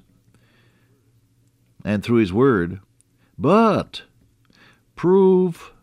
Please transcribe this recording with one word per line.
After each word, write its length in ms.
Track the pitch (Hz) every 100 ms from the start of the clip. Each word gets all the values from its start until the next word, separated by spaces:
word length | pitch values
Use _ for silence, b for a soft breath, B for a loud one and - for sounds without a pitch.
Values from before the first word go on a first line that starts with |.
| _ _ _ _ _ _ _ _ _ _ _ _ _ _ _ _ _ _
and 200 | - 104
through 160 | 117 117
his 140 | 98
word, 480 | 98 139 104 85 98 - _ _ _ _ -
but 640 | 127 208 226 139 - - - _ _ _ _ b b b b -
prove 760 | 170 196 190 185 185 165 - _